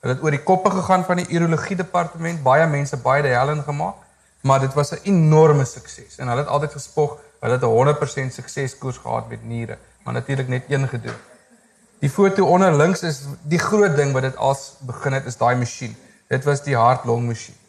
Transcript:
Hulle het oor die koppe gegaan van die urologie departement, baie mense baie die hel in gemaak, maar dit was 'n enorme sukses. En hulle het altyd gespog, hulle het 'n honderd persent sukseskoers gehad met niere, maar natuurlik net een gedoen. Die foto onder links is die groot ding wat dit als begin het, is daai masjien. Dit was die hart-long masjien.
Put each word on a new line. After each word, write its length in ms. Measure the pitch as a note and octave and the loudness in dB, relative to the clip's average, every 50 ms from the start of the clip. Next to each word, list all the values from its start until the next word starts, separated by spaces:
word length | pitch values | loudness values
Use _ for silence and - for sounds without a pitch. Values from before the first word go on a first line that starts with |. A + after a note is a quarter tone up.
Hulle 120 | - B2+ B2+ | -2 -4 -4
het 100 | C3 D3+ | -2 -2
oor 80 | D#3 | -2
die 120 | C#3+ C#3 - | -2 -2 0
koppe 260 | - F#3+ F#3 F#3+ G3+ | 0 0 2 2 -2
gegaan 340 | F#3 F#3+ F3 - F#3 F3+ F3+ | -2 -2 2 2 2 2 2
van 120 | - F3+ | 0 -2
die 80 | F3+ F3 - | -2 -2 -2
urologie 460 | - E3+ E3 E3 E3 D3+ - - G3 | -2 0 2 2 0 -2 -2 -4 -6
departement, 680 | F3 F3+ - - F3 E3+ E3 - D#3+ E3 E3 F3 D#3+ C#3 | -6 -6 -2 -2 -4 -4 -4 -8 -8 -8 -8 -6 -2 2
baie 240 | C3 C3 D3+ E3 | 4 6 6 4
mense 300 | D#3+ C#3+ C#3+ C#3+ C#3 - | 4 2 -2 -2 -4 -6
baie 240 | B2+ A#2+ B2+ C3 C#3+ D3 | -2 0 2 2 2 2
die 80 | C3+ | 2
hel 180 | B2 A#2+ C3+ C#3+ | 2 2 0 0
in 140 | D3+ D3+ C#3 | -2 -4 -4
gemaak, 320 | D3 C#3+ C#3+ D#3+ F#3+ G3+ - - _ _ _ _ _ _ _ - | -6 -6 -6 -6 -8 -8 -12 -20 _ _ _ _ _ _ _ 2
maar 160 | C3 C3+ C3+ | 2 2 2
dit 140 | C3+ C3+ - | 2 0 0
was 180 | D3 C#3+ - | -2 -2 -2
'n 80 | D#3+ - - | -6 -8 -2
enorme 640 | G3+ G3 F3 D#3+ D#3 D#3 D#3 D#3+ D#3 D3 C#3 C3 | 0 2 4 6 6 8 8 8 8 6 4 2
sukses. 520 | - - B2 - - - - - - - - | -2 -6 -16 -18 -20 -20 -20 -20 -20 -14 -10
En 80 | C3 | -6
hulle 120 | B2 A#2+ A#2+ | -4 -4 -4
het 60 | - - | -2 -2
altyd 220 | C3 C#3+ D3+ D3 | -2 -2 -2 -4
gespog, 460 | - C#3 - - _ D#3+ D3 C#3+ - - - _ _ _ | -8 -12 -16 -8 _ -2 -2 -2 -4 -14 -20 _ _ _
hulle 120 | - A#2 B2 | -2 -2 0
het 80 | B2 B2+ | 0 2
'n 20 | |
honderd 340 | A#2 A2 A#2 C3 C#3+ D3 D3+ | 2 2 4 4 4 2 0
persent 340 | D#3 C3 - C#3 C3 B2+ - | -2 -4 -4 -6 -6 -6 -8
sukseskoers 640 | - C3 - - C#3+ C#3 C3 - - - C3 A#2+ | -12 -16 -12 -8 -6 -6 -6 -6 -8 -10 -10 -10
gehad 320 | - - A#2 A#2+ A#2 A#2 A#2 | -8 -8 -6 -6 -6 -6 -8
met 140 | A#2 A#2 A2+ | -14 -14 -12
niere, 340 | A2+ A#2 A#2 A#2 A2+ A#2 - - _ _ _ _ | -10 -8 -8 -8 -8 -12 -16 -16 _ _ _ _
maar 100 | B2+ A#2+ | -6 -6
natuurlik 340 | A#2 B2 - C#3 C3+ C3 | -6 -4 -4 -4 -4 -4
net 160 | B2+ B2+ B2+ - | -4 -6 -6 -4
een 200 | - C#3+ C#3 C3+ | -2 -2 -2 -2
gedoen. 280 | B2+ - A#2 A2+ A#2 A#2 - - _ - _ _ _ _ _ _ _ _ _ _ _ _ _ | -2 -4 -8 -8 -10 -12 -14 -18 _ -20 _ _ _ _ _ _ _ _ _ _ _ _ _
Die 100 | - C#3 | -4 -2
foto 360 | - - G3+ G3 G3 G3+ F#3+ | 2 2 2 2 4 2 2
onder 280 | - F3 F3+ F#3+ F#3 D#3+ | 4 4 4 4 4 4
links 280 | C#3+ D3+ F3 F#3+ - - | 4 4 2 2 -2 -2
is 180 | E3+ D3 C3 C#3 C#3+ C#3 - - | -6 -6 -6 -10 -14 -16 -12 -4
die 160 | D3 E3+ E3 | -2 -2 0
groot 360 | - - G#3+ G#3+ G3+ F#3+ D3 | 0 2 2 4 4 4 4
ding 180 | D3 C#3+ C#3 C3+ | 2 0 0 0
wat 80 | C3 | -2
dit 160 | C3 C3 C3 | -2 -2 -4
als 380 | - - C3+ C#3 - - - - _ | 0 0 0 0 -2 -6 -18 -20 _
begin 340 | C3+ B2 A#2+ - - C#3+ C3+ | -14 -14 -12 -6 -4 -4 -4
het, 120 | C3+ C3+ | -4 -6
is 120 | B2+ A#2 | -8 -4
daai 180 | - A#2+ A#2+ B2 | 0 0 2 2
masjien. 400 | B2+ A#2+ A#2 - - C3 A2+ A2 - - - _ _ _ _ | 0 -2 -4 -6 -10 -12 -14 -14 -16 -20 -20 _ _ _ _
Dit 140 | - C3+ C3+ | -4 -2 0
was 180 | D3 C#3+ C#3 - | 0 -2 -2 -2
die 120 | C#3+ C3+ | -2 2
hart-long 500 | A#2 A2+ A#2+ C3 B2 - A#2+ A#2 A#2+ A#2+ | 4 4 4 4 2 0 -2 -2 0 -2
masjien. 280 | A#2 A#2 - - - - _ _ | -4 -6 -6 -10 -20 -20 _ _